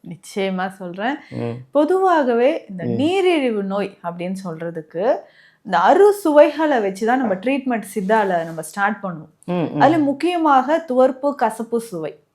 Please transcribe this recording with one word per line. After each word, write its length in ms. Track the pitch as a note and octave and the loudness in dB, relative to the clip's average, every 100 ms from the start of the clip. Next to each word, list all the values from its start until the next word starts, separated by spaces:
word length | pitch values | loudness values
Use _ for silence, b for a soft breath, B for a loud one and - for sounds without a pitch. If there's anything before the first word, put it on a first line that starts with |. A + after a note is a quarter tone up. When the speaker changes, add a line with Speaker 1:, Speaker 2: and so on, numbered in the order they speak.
| - | -18
Speaker 1:
நிச்சயமா 640 | D#3+ - G#3 F#3+ F#3 F#3 F#3+ | -18 -12 -6 -4 -4 -6 -8
சொல்றேன். 380 | F3+ F#3 A#3 D4+ b | -14 -8 -6 -6 b
Speaker 2:
ம். 200 | B2+ A#2 A#2+ - | -8 -8 -8 -4
Speaker 1:
பொதுவாகவே 920 | C#4+ D#4 F#4+ F#4+ E4 B3+ A#3 B3+ E4 - | 0 2 2 2 2 2 2 2 0 -6
இந்த 160 | F#3 | -8
Speaker 2:
ம். 40 | E3+ | -4
Speaker 1:
நீரிழிவு 720 | G#3 D4+ G4 F#4 E4 B3+ G#3+ | 0 0 2 2 2 0 -2
நோய் 360 | G3 G3 G3 - | -4 -4 -4 -6
அப்படின்னு 320 | E3+ F3 F3 F#3+ | -10 -6 -6 -6
சொல்றதுக்கு 720 | F#3 D#3+ E3+ E3+ D#3 E3 A3 E4 - b b b | -8 -8 -8 -10 -10 -4 -2 -2 -6 b b b
இந்த 160 | - E3+ | -4 2
அறுசுவைகளை 1040 | F#3+ C#4+ G#4 G4+ D#4+ D4 D#4+ D4 D#4 B3+ | 6 6 6 4 4 6 6 4 0 0
வச்சுதான் 340 | G3+ F#3+ A3 C4 | 0 -2 0 0
நம்ம 180 | A#3 | 0
ட்ரீட்மெண்ட் 480 | F#3 A#3+ C#4 C4+ A3+ A3+ | -2 -2 -2 -2 -4 -4
சித்தால 500 | A3 F#3 A3 G3 F3 | -6 0 0 2 -2
நம்ம 180 | E3 D#3+ | -4 -10
ஸ்டார்ட் 340 | - G3+ G3+ G3+ | -10 -2 -2 -2
பண்ணுவோம். 260 | F#3+ D#3+ - _ | -8 -12 -16 _
Speaker 2:
ம், 80 | - | -6
ம். 280 | F3 D#3 D3 | -4 -2 2
Speaker 1:
அதுல 180 | C4+ E4 | 4 4
முக்கியமாக 840 | C#4 C#4 E4+ F4 D#4 C4+ C4 D#4+ D#4+ | 0 0 -2 0 4 4 4 -2 0
துவர்ப்பு, 460 | B3+ C4 C4 C#4+ | 2 2 2 -4
கசப்பு 460 | C#4 A3 A3 A3+ A#3 | 0 -2 -4 -4 -4
சுவை. 380 | A3+ E3+ D3+ - _ | -4 -8 -10 -12 _